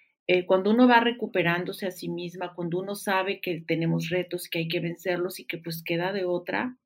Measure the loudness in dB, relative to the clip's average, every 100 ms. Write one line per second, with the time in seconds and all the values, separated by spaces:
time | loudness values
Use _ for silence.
0 | _ _ 2 2 4 2 4 6 8 8
1 | 4 0 -2 0 2 0 -2 -6 -6 -6
2 | -8 -6 -8 -8 -10 -6 -4 -4 -4 -6
3 | -2 0 0 -4 -4 -4 -2 0 2 0
4 | 0 -2 -2 -6 -6 -4 -2 -4 -4 -6
5 | -4 -2 -2 -6 -10 -10 -8 -8 -4 -2
6 | -2 -2 -2 -2 -2 -4 -4 -8